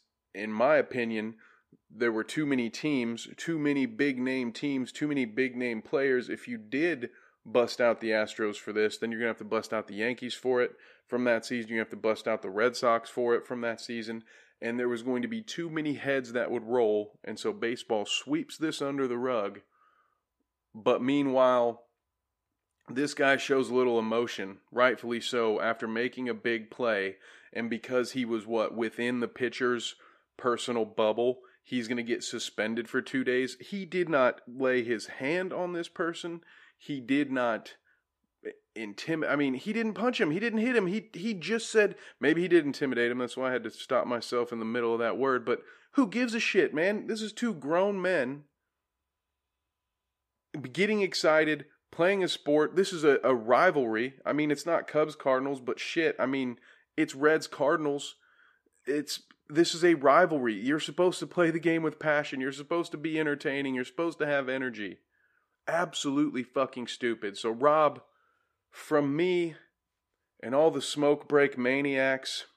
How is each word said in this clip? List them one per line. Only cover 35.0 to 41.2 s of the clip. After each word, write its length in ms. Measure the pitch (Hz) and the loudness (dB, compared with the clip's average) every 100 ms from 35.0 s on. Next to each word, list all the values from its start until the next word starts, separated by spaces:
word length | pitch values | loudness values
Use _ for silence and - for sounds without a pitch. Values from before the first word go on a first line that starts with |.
| - | -4
hand 460 | - 135 175 190 | -8 -4 -2 -2
on 200 | - 180 | -4 -6
this 160 | 175 170 | -6 -8
person. 540 | - 165 165 175 170 _ - - _ | -6 -6 -4 -8 -12 _ -20 -20 _
He 220 | - 143 | -8 -8
did 320 | 120 139 139 | 0 0 2
not 420 | 131 120 107 - - _ _ _ _ _ _ - - _ - | 0 0 -2 -6 -20 _ _ _ _ _ _ -16 -16 _ -12
intim-, 520 | 110 98 - 160 - | -10 -10 -4 -2 0
I 80 | 139 | 2
mean, 180 | 143 | 2
he 180 | 131 202 | 0 -4
didn't 220 | 220 220 | -2 -2
punch 260 | 185 240 247 | 0 -2 2
him. 100 | 180 | 0
He 80 | 165 | 0
didn't 220 | 233 220 | -2 0
hit 160 | 233 240 | 2 2
him. 100 | 185 | 2
He, 220 | 214 - | -2 -6
he 180 | 170 | -8